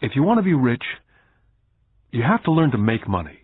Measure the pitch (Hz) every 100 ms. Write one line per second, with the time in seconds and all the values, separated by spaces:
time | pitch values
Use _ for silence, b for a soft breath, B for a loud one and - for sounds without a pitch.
0 | 113 131 156 226 190 165 127 120 - -
1 | _ _ _ _ _ _ _ _ _ _
2 | _ 127 117 226 - 160 160 123 104 113
3 | - 95 80 -